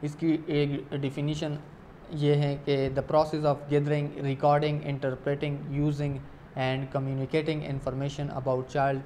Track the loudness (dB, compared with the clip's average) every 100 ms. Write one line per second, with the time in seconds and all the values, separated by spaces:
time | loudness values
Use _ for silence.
0 | -8 0 2 2 2 2 2 0 -4 -4
1 | -2 -2 -2 -2 -4 -6 -10 -18 -20 -20
2 | -10 0 4 4 4 0 0 2 2 0
3 | 2 4 4 2 2 0 2 2 2 2
4 | 0 -2 -2 2 4 4 4 0 -2 -2
5 | -2 -2 -2 -2 -2 -4 -4 0 0 0
6 | -2 -4 -8 -16 -10 -2 0 0 -2 -2
7 | -2 -2 0 0 0 -2 -2 -4 -4 -4
8 | -4 -4 -6 -4 0 0 0 0 2 0